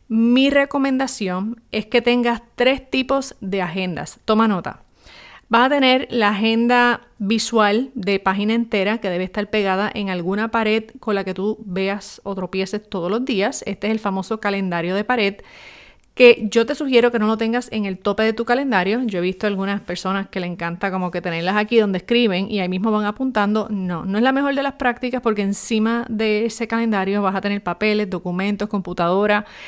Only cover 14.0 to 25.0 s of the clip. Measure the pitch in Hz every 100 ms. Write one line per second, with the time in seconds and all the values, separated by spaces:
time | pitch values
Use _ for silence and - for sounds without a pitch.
14 | 208 190 185 220 202 196 190 170 170 196
15 | 208 247 196 202 - - - - - _
16 | _ - 247 - 208 226 226 294 277 247
17 | 240 233 214 220 226 240 240 220 196 185
18 | 208 202 220 220 233 247 277 196 185 240
19 | 240 185 180 185 214 196 196 196 - -
20 | 185 196 202 190 180 170 170 175 196 185
21 | 180 175 175 165 175 208 214 233 208 180
22 | - 240 226 180 202 208 180 185 220 214
23 | 208 214 262 226 202 214 208 202 185 165
24 | 190 202 254 269 277 277 277 277 254 233